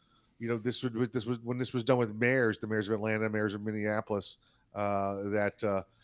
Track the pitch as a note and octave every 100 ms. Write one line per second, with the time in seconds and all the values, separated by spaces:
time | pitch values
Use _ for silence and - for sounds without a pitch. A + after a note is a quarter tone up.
0 | _ _ _ - A#2 A#2 A2+ A#2 B2+ A2+
1 | A#2+ B2+ A2 B2 A#2 B2 B2 B2+ A2+ B2+
2 | A2+ G#2+ A#2+ C3 A#2 G#2 G#2+ A2 G2 A2
3 | G#2+ A2 A2 G#2+ G#2+ G2+ G#2+ G#2+ G#2+ G#2+
4 | - G#2 - - _ _ _ G2+ G2+ G2+
5 | G2 G2 G2+ G#2 G2+ - A2 G2 - _